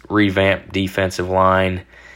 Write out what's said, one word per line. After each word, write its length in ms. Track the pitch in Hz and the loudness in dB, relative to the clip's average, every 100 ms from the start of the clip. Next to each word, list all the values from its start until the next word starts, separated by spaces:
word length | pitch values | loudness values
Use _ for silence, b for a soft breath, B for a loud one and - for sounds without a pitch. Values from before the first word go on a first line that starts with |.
| - | -4
revamped 640 | - 101 95 98 92 - | 0 2 2 0 0 -4
defensive 580 | 98 95 - 95 92 92 | -6 -4 -2 -4 -4 -2
line 560 | 92 92 95 92 90 - B B | 2 2 2 0 -4 -10 B B